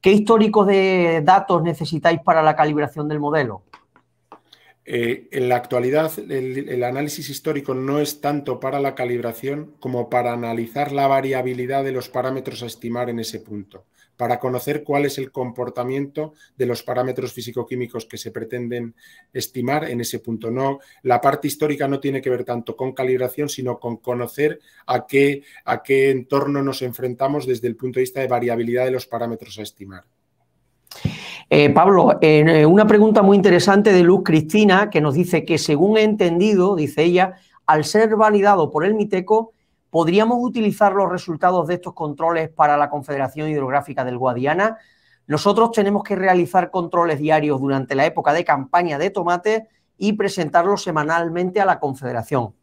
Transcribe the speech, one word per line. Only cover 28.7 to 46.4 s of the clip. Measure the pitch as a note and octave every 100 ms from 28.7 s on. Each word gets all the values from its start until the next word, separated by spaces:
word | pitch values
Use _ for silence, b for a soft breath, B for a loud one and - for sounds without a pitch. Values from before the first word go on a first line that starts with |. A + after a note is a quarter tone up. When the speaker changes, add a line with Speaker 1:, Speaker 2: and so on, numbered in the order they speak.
| B2
Speaker 2:
de | C3
los | B2+ -
parámetros | A#2 A#2+ A2+ A2 G#2
a |
estimar. | G#2 _ G2 F#2 _ _ _ _ _ _ _ _ _ B B B B B B
Speaker 1:
Eh, | D3+ D3
Pablo, | C#3+ F3+ F#3+ D3+ -
en, | D#3+ D3+ D#3
eh, | D#3+
una | D3+ F#3+ G#3+
pregunta | G#3 A3 G#3+
muy | F#3+ G3+
interesante | F#3+ F3 F3 G3 G#3
de | F#3
Luz | E3+ F#3+
Cristina, | F#3 D#3 D#3 G#3 G#3 F#3 G#3
que | F3
nos | D3+
dice | C3+ F3+ E3
que, | - D#3
según | - D3 F#3+ A3
he |
entendido, | G#3+ G#3+ F3+ E3+ G#3+ G3+ F3+
dice | F#3+ D3 -
ella, | E3 F3+ F#3 B B B -
al | D#3
ser | D3+ G#3+ A3 G#3+
validado | A3 G#3 G3 G3+ D3+
por | D3+
el | F3+
miteco, | G#3+ G#3 F#3+ F#3 G#3+ A3+ _ _ _ _
¿podríamos | E3 E3 F#3 A3 A#3+
utilizar | B3 A#3 G#3+ - G#3
los | F#3+ F#3+
resultados | F3+ - D#3+ F#3 F3+ D#3
de |
estos | F3 F3+
controles | - D#3 C#3+ E3 E3 D#3+
para | D#3 D3+ D3
la | C#3+
Confederación | D3 C3+ C#3 C3 D3 D#3
Hidrográfica | D3+ C3+ C#3+ C#3 C#3+ B2+
del | B2
Guadiana? | C3 A#2+ C3+ E3 G#3 A3 B B B B -
Nosotros | D#3 G3+ G3+ A#3
tenemos | A#3 G3+ G3+
que | G#3 G3
realizar | F#3+ F3+